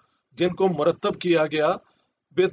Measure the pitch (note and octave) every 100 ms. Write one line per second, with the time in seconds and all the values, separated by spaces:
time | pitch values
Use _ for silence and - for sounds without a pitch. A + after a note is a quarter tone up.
0 | _ _ _ B2+ F3+ E3+ F#3+ D3+ D#3 -
1 | G3+ - F3 D#3+ D3+ D3+ D3+ G3+ _ _
2 | _ _ _ C#3 F#3